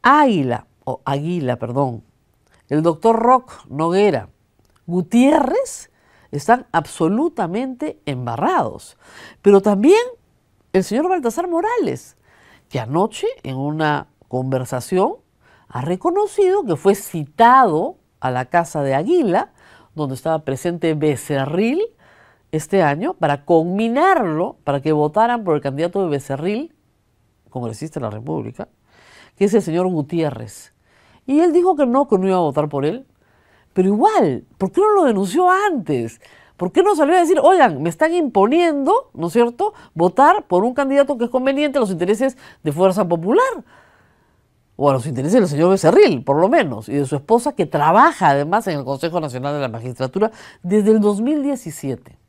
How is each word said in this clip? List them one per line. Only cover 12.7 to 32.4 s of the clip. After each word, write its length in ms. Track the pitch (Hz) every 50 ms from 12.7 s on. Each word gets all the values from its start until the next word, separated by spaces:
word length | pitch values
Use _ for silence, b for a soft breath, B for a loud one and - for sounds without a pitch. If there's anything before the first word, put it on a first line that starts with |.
| - 123
anoche 480 | 113 113 139 165 196 220 - - - 453 539 - _
en 140 | 139 131
una 500 | 131 139 147 151 156 156 151 147 143 - _ _ _ _ _
conversación 840 | - 127 131 131 131 127 127 - - 123 117 - 180 185 196 285 415 - _ _ _ b b b b b b
ha 140 | b - 120
reconocido 840 | 127 156 175 185 - 330 339 403 427 392 - - 403 359 370 415 339
que 140 | 226 165
fue 180 | - - 196 196
citado 1040 | 202 - - - 165 151 - _ - 226 233 254 269 254 208 156 156 185 285 381 _ _ _ _ _
a 100 | - 131
la 140 | 127 127 131
casa 360 | - - 175 170 160 - 156
de 140 | 143 135 131
Aguila, 560 | 139 170 233 349 359 302 208 170 208 - - b b b b b b b b b
donde 220 | 156 151 135 131
estaba 300 | 127 - 160 160 156 151
presente 480 | - 135 127 - 175 170 170 - 165 156
Becerril 880 | 151 151 156 143 123 - - 151 135 135 135 147 175 214 226 277 339 427 466 _ b b b b b b b b b b b -
este 280 | 156 151 - - 196
año, 320 | 175 147 143 156 165 170 190
para 280 | _ 170 147 143 139 _
conminarlo, 1120 | - 175 165 160 175 180 202 226 233 233 277 330 381 381 330 233 170 156 156 175 240 - _ _
para 180 | - 139 139
que 120 | 135 156 156
votaran 500 | 151 147 151 151 208 220 233 240 240 214
por 120 | 190 156
el 60 | 147
candidato 400 | 139 139 135 139 165 170 175 202
de 60 | 196
Becerril, 680 | 170 147 139 135 - 139 131 151 185 208 233 302 339 _ _ _ _ _ _ _ _ _ _ _ _ _ _ _ _
congresista 500 | _ 127 120 113 110 - 147 156 - 156
de 60 | 120
la 40 | 110
República, 600 | 104 107 113 - 160 156 - 110 - - - _ _ _ b b b b b b b b b b b
que 80 | _ 196
es 100 | 208 185
el 80 | 233
señor 260 | - 165 156 170 185
Gutiérrez. 840 | 185 185 156 139 135 - 170 160 147 123 113 113 107 - - - _ _ _ b b b b b b b b b
Y 160 | - 269 302
él 100 | 339 359
dijo 240 | 294 359 349 370 370
que 100 | 277 294
no, 220 | 247 240 269 285
que 100 | 277 220
no 80 | 190 185
iba 120 | 190 190
a 20 |
votar 300 | 185